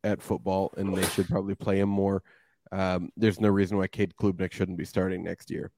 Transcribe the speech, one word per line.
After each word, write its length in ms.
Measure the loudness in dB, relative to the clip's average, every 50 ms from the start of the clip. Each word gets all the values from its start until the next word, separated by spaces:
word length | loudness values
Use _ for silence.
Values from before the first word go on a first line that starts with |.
at 200 | 0 -2 -2 -2
football, 500 | -2 -4 -4 -2 -2 -2 0 0 -2 -2 -4
and 200 | -4 -4 -2 0
they 80 | 0 0
should 240 | 0 0 -2 -2 0
probably 260 | 0 -2 -2 -2 -6
play 240 | -4 -2 0 2 2
him 120 | 2 2
more. 320 | 2 2 2 2 0 -2 _ _ -20 _ _ _ _ _ _ -8
Um, 380 | -4 -2 0 0 0 -2 -4 -6 _
there's 240 | 2 2 2 4 4
no 80 | 4 4
reason 280 | 6 6 4 2 2 0
why 80 | 0
Cade 280 | -2 0 -2 -2 -2 0 _
Klubnik 320 | 0 0 0 0 -4 -6
shouldn't 260 | -2 -4 -4 -2 -2 -8
be 60 | -8
starting 380 | -2 0 0 0 0 -2 -4
next 280 | -4 -6 -8 _ -10 -10
year 200 | -8 -8 -8 -10 _